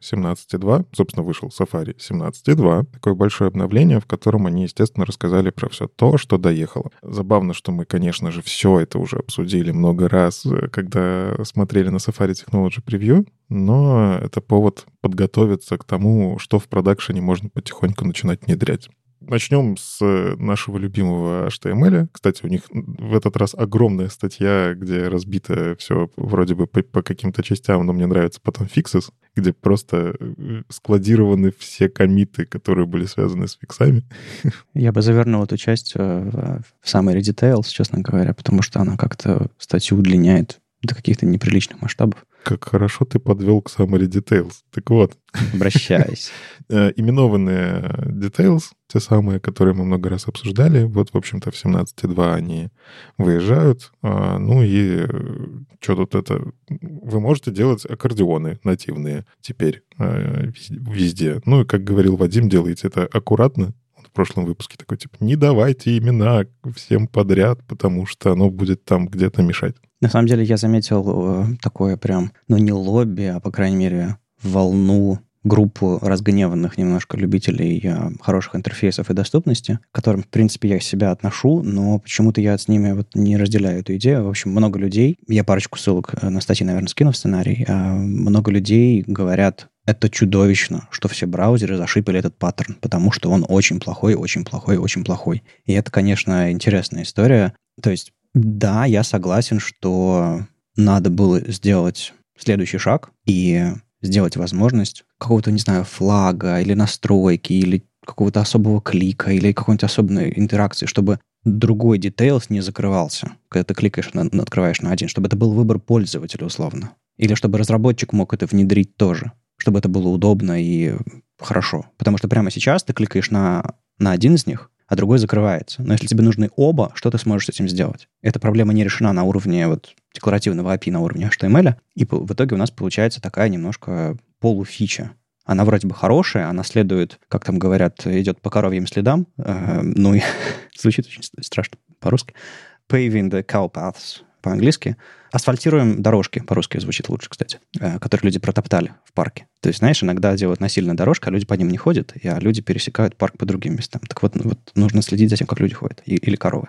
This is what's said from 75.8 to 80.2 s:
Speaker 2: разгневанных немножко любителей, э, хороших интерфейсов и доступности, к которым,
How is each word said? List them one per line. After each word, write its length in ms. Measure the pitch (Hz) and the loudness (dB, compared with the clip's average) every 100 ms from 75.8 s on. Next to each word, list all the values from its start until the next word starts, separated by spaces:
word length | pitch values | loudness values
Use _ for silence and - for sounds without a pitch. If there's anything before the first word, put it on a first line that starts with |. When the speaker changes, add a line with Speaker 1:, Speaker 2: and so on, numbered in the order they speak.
| 95 90 | -2 0
Speaker 2:
разгневанных 760 | 104 95 104 101 90 87 87 - | -2 0 2 2 2 0 -2 -2
немножко 400 | 90 90 - - | 0 -2 -4 -4
любителей, 640 | 92 92 - 85 85 85 | 0 0 0 -2 0 -2
э, 280 | 95 85 82 80 | -2 -4 -6 -6
хороших 340 | - 95 - 92 | -2 -2 -2 -6
интерфейсов 540 | - - 98 - - | -8 -2 -2 -2 -2
и 40 | |
доступности, 640 | 101 98 156 165 120 - 110 _ | -2 0 0 0 -2 -2 -6 _
к 40 | - | -4
которым, 280 | 113 98 | 0 0